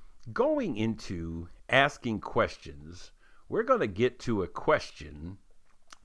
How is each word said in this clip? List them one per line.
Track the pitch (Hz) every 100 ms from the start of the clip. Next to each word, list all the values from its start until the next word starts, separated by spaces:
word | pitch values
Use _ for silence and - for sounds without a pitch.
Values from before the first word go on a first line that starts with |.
| - - -
going | 110 285 302 208 107
into | 113 110 - 87 82 82 85 - -
asking | 127 143 - 120 104
questions, | - 117 95 - - 71 76 90 - - - - -
we're | 170
gonna | 240 240 120
get | 92 123 -
to | 117 104
a | 87
question | - - 151 - - 76 73 85 101 - - - - - -